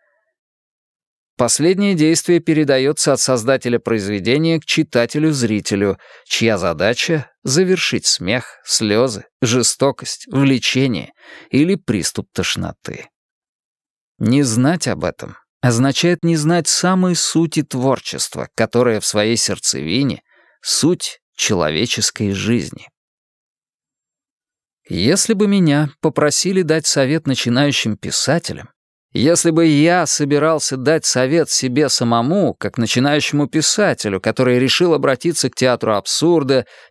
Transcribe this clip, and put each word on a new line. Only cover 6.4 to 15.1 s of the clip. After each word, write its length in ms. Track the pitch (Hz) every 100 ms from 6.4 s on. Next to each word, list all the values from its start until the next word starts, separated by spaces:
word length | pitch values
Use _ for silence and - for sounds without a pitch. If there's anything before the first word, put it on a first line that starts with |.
| 113 101
задача — 720 | 90 80 101 123 - 156 - _
завершить 640 | 131 147 185 185 - 120 -
смех, 520 | - 90 123 - - -
слёзы, 600 | - 110 107 127 101 - -
жестокость, 880 | 113 123 117 - 139 - - - -
влечение 800 | 135 139 127 - 127 135 82 - _ - - -
или 240 | 127 165 196
приступ 520 | - 107 - - -
тошноты. 760 | - 90 - 87 - - - - _ _ _ _ _ _ _ _ _ _ -
Не 240 | 104 139
знать 460 | 135 110 139 180 127
об 160 | 80
этом 340 | 85